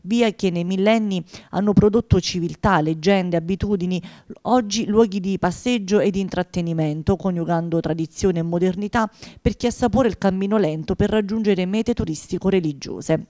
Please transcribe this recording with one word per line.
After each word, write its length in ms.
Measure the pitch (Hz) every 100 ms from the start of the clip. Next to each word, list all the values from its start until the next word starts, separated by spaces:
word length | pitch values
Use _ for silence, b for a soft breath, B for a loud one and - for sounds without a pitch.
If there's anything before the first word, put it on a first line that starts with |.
vie 340 | 180 233 226
che 160 | 208 196
nei 140 | 170
millenni 580 | 175 190 202 226 214 190 - B B
hanno 220 | - 208
prodotto 440 | 196 208 214 - 185
civiltà, 600 | - 180 170 151 220 185
leggende, 560 | 151 160 160 196 180 170
abitudini, 640 | 165 190 202 202 180 180 B B B -
oggi 440 | - 247 214 202 214
luoghi 340 | 208 226 196
di 180 | 185 190
passeggio 640 | 185 170 - 247 190 208
e 100 | 185
di 80 | 196
intrattenimento, 960 | 190 - 180 - 170 165 156 151 156
coniugando 640 | 190 196 175 165 170 170 165
tradizione 600 | 160 170 160 - 196 170
e 20 |
modernità 640 | 165 175 185 180 208 240 214 B B B
per 140 | -
chi 120 | 208 240
assapora 420 | - 240 208 247
il 100 | 175
cammino 380 | 196 190 196 214
lento 400 | 185 156 160 190
per 140 | 202
raggiungere 540 | 214 202 220 208 185 185
mete 280 | 208 226
turistico-religiose. 1300 | 233 185 156 - 180 185 190 160 139 - 90 - 160 -